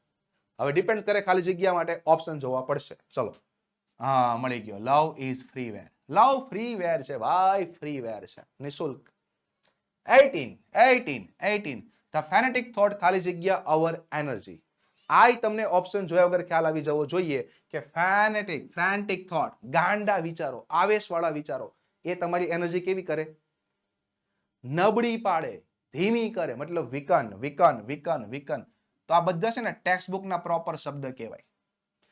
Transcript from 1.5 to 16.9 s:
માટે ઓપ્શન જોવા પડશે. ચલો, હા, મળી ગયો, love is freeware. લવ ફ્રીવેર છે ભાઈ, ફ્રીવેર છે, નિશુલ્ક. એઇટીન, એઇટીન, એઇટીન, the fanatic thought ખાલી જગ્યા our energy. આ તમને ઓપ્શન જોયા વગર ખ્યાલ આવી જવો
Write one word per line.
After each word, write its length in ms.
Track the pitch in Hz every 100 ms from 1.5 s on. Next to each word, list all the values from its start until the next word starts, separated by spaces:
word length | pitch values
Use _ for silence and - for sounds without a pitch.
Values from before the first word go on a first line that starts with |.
| 180 190
માટે 280 | 180 165 170 -
ઓપ્શન 320 | 160 170 156
જોવા 220 | 131 127
પડશે. 360 | 131 143 - - _
ચલો, 220 | - 110 - _ _ _ _ _ _
હા, 360 | 127 135 123 117
મળી 240 | 131 120
ગયો, 180 | 104 101
love 520 | 117 147 156 147 131
is 60 | 127
freeware. 560 | - 131 123 101 - _ -
લવ 380 | 156 247 269 269
ફ્રીવેર 540 | 185 233 220 175 160
છે 140 | 135 135
ભાઈ, 480 | 113 175 190 196
ફ્રીવેર 640 | 170 - 151 143 113 107 92
છે, 180 | - - _
નિશુલ્ક. 480 | 139 143 165 127 _ _ _ _ _ _ _ _ _ _ -
એઇટીન, 500 | 254 285 170 120 92 _
એઇટીન, 540 | - 247 254 233 127 87 _
એઇટીન, 500 | 185 208 202 120 - _ _ 156
the 60 |
fanatic 480 | 151 196 262 254 240
thought 240 | - 202
ખાલી 260 | 202 175 190
જગ્યા 440 | 175 170 180 190 -
our 200 | 156 165 165 - 151
energy. 360 | 147 113 92 80 _ _ _ _ -
આ 220 | 160 233
તમને 340 | 240 220 214
ઓપ્શન 420 | 220 180 180 202 185
જોયા 180 | 170
વગર 180 | 180 180
ખ્યાલ 240 | 180 165 165
આવી 140 | 156
જવો 260 | 147